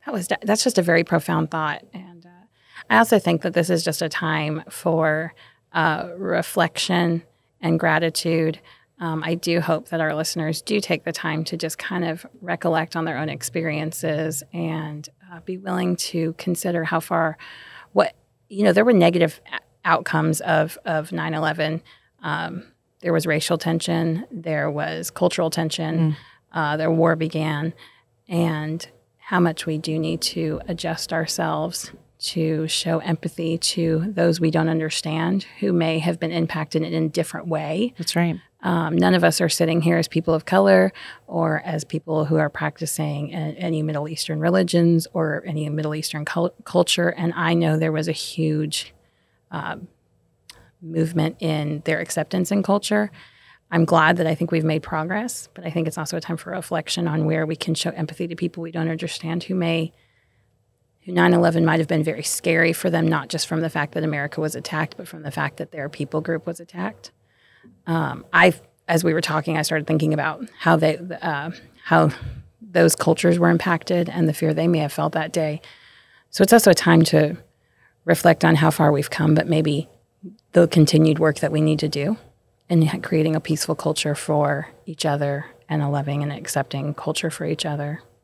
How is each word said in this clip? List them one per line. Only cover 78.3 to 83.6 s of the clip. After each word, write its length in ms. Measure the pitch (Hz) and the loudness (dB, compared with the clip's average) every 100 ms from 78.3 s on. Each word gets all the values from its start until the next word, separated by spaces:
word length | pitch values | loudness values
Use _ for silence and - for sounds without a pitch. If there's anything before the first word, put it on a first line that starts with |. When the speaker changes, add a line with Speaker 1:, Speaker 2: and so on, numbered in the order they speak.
| 160 | 6
Speaker 1:
on 120 | 165 160 | 6 6
how 140 | 160 | 4
far 220 | - 151 | 4 4
we've 180 | 147 143 | 4 0
come, 240 | - 156 | 0 4
but 140 | 156 160 | 4 4
maybe 400 | 160 160 143 156 _ _ _ 190 - _ | 2 2 0 -4 _ _ _ -20 -20 _
the 140 | - 170 | 4 6
continued 520 | - 151 156 156 156 | 8 6 8 6 4
work 200 | 160 151 | 2 2
that 120 | 147 | -2
we 80 | 151 | 0
need 180 | 156 151 | 2 0
to 100 | 151 | -2
do 260 | 143 143 220 - _ _ _ _ | -2 -2 -4 -8 _ _ _ _
in 140 | 170 | 4
ha-, 160 | 156 175 | 4 0
creating 360 | - 160 156 156 | -2 2 2 0
a 40 | |
peaceful 360 | - 151 | -2 -4